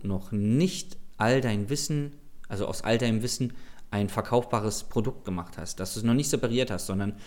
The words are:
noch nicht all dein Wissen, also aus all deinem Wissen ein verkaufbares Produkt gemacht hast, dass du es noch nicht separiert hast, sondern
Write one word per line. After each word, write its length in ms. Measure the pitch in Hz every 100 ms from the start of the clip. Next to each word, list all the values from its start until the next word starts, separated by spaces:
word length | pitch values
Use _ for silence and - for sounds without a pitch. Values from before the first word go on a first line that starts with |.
noch 280 | 98 92 95
nicht 680 | 104 104 127 185 - - - - -
all 240 | 110 135
dein 280 | 123 104 101
Wissen, 480 | 143 - 147 143 - - - -
also 180 | 101 -
aus 140 | -
all 160 | - 117
deinem 240 | 120 113
Wissen 320 | 120 - 123 - - - -
ein 200 | 104 101
verkaufbares 760 | - - 120 120 113 107 101
Produkt 400 | - 120 104 -
gemacht 340 | - 92 85 -
hast, 220 | 87 -
dass 140 | 95
du 80 | 110
es 40 | 113
noch 80 |
nicht 160 | 123 147
separiert 420 | 131 120 120 123
hast, 160 | 92 -
sondern 280 | 95 101 101